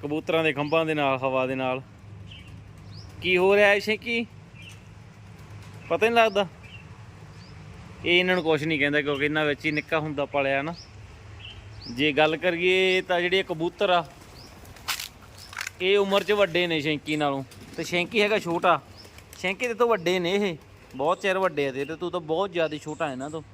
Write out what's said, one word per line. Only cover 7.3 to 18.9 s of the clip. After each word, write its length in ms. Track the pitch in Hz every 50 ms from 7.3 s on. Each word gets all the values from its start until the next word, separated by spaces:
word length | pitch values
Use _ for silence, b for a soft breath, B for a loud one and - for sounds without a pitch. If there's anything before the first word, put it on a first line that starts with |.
| - - - - - - - - - - - - - - -
ਇਹ 140 | 147 175 180
ਇਹਨਾਂ 160 | 180 185 185
ਨੂੰ 80 | 185 160
ਕੁਛ 200 | 160 160 143 147
ਨਹੀਂ 160 | 165 160 143
ਕਹਿੰਦਾ 220 | 143 143 143 151
ਕਿਉਂਕਿ 240 | 143 143 147 135 143
ਇਹਨਾਂ 200 | 147 151 156 156
ਵਿੱਚ 200 | 147 143 - -
ਹੀ 60 | 156
ਨਿੱਕਾ 280 | 151 151 147 - 165 160
ਹੁੰਦਾ 260 | 151 156 147 143 143
ਪਲਿਆ 360 | 135 - 143 139 135 139 139
ਨਾ। 140 | 139 160 170 - - - - - - - - - - - - - - - - - - - - - - -
ਜੇ 200 | 120 120 143 151
ਗੱਲ 260 | 143 139 156 156 160
ਕਰੀਏ 640 | 156 165 180 170 170 175 185 185 185 185 185 185 185
ਤਾਂ 200 | 185 - 185 175
ਜਿਹੜੇ 220 | 175 175 185 190 185
ਕਬੂਤਰ 460 | - 180 160 165 175 175 - 208 190
ਆ, 160 | 180 175 160 - - - - - - - - - - - - - - - - - - - - - - - - - - - - - - - - - - -
ਇਹ 160 | 185 185 202
ਉਮਰ 260 | 208 202 190 196 202 196
'ਚ 80 | 175
ਵੱਡੇ 360 | 214 202 202 180 160 175 180
ਨੇ 120 | 175 165 156
ਸ਼ੈਂਕੀ 380 | 135 156 151 143 - 151 156
ਨਾਲੋਂ, 260 | 151 147 143 139 135 135 - - - - - -
ਤੇ 60 | - 160
ਸ਼ੈਂਕੀ 380 | - 175 175 175 - - 220
ਹੈਗਾ 180 | 208 208 220 202
ਛੋਟਾ। 420 | - 175 170 175 170 180 165 143 - -